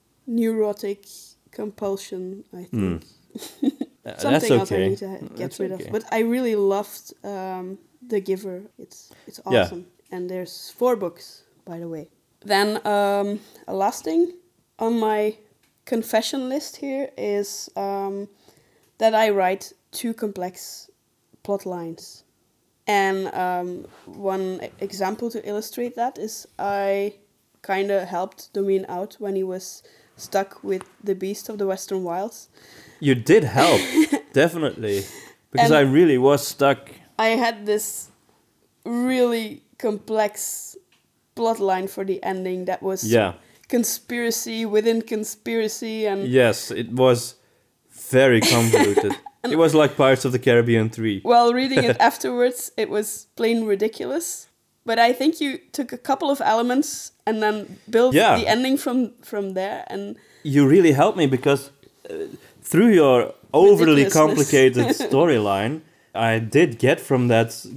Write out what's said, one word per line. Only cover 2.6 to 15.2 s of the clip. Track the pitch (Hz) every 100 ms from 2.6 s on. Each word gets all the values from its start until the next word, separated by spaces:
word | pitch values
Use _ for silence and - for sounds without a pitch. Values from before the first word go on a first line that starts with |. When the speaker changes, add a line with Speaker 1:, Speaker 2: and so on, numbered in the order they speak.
Speaker 2:
Hmm. | 185 110 92 82
Speaker 1:
think. | - _ _ - - - - -
<laughs> | - _ -
Speaker 2:
Uh, |
that's | -
Speaker 1:
Something | 277 302 233 127
else | 190
I | 196
Speaker 2:
okay. | 190
Speaker 1:
need | 196
to | 190
ha-, | 190
get | - -
Speaker 2:
That's | 180 -
Speaker 1:
rid | 190
Speaker 2:
okay. | 185
Speaker 1:
of. | -
But | 214 -
I | 220
really | 233 247 247 208
loved, | 196 196 202 - - -
um, | 202 196 190 185 185 196 _ _ 247
The | 208
Giver. | 190 190 202 180 208 -
It's, | - - - _ -
it's | - -
Speaker 2:
Yeah. | 117
Speaker 1:
awesome. | 90 175 180 _ -
And | 185 180
there's | 185 175 - -
four | - 247 233
books, | 175 - - - _ _ -
by | 170
the | 170
way. | 160 147 _ _ _
Then, | 202 196 208 214 208
um, | 202 202 202 202 208 - - -
a |
last | 190 202 -
thing | 320 330 349 - _ _ _ -
on | 226 233
my | 214 214